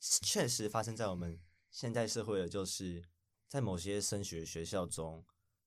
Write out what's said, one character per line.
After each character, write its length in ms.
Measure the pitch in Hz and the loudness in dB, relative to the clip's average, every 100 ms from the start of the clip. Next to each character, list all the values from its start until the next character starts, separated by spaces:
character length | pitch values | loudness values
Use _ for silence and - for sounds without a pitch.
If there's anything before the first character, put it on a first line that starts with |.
确 460 | - - - 208 131 | 2 2 4 4 4
实 220 | 123 104 | 2 2
发 140 | 113 | 2
生 120 | 110 110 | 0 0
在 120 | 107 | 0
我 80 | 90 | 0
们 220 | 87 85 - _ _ | -2 -6 -12 _ _
现 220 | - 120 | -6 0
代 140 | 117 113 | 2 2
社 180 | 117 | 0
会 140 | 107 101 | 2 2
的， 100 | 85 | 2
就 160 | 98 | 0
是 400 | 92 - 95 87 87 _ _ _ - | -2 -2 -4 -6 -10 _ _ _ -6
在 120 | 139 | 0
某 160 | 110 90 | 0 0
些 240 | 95 101 | 0 0
升 220 | 98 104 | 0 0
学 240 | 101 82 80 | -2 -4 -4
学 180 | 82 | -4
校 220 | 85 98 90 | -2 0 0
中， 400 | - 80 80 - _ _ _ | -2 -4 -6 -14 _ _ _